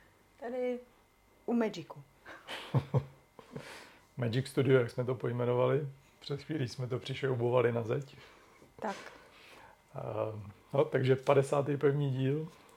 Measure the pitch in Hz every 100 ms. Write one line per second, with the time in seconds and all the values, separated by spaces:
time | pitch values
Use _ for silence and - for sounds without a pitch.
0 | - _ _ - 240 254 247 247 - _
1 | _ _ _ _ - 233 220 170 147 -
2 | - _ - - - - - 135 - 135
3 | - - _ - - - - - - -
4 | _ - 120 120 135 - 131 131 117 -
5 | 120 131 123 120 123 123 127 135 143 -
6 | - - - 143 - 156 120 - 123 123
7 | - 131 135 123 120 127 120 117 113 135
8 | - - - - - - - - 214 196
9 | - - - - - - - - _ -
10 | - 107 110 107 98 - - 139 151 -
11 | 131 131 - 139 135 143 139 139 143 143
12 | 143 127 131 147 160 - -